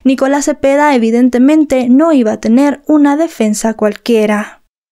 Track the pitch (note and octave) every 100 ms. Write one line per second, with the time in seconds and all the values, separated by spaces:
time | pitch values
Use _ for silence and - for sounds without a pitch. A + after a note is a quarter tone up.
0 | C4 C4+ C4+ C#4+ D4 D4 C#4 C#4 D4 C4
1 | A3+ A#3 B3+ A#3+ C4 D#4 D4 B3+ A#3+ C4
2 | E4 C#4+ G#3+ G#3+ G#3+ A#3+ C#4+ B3+ - D4+
3 | C#4+ C#4+ E4 - A3 G#3+ A3+ A3 G#3+ G3+
4 | - A3+ G#3 G#3 G#3 - _ _ _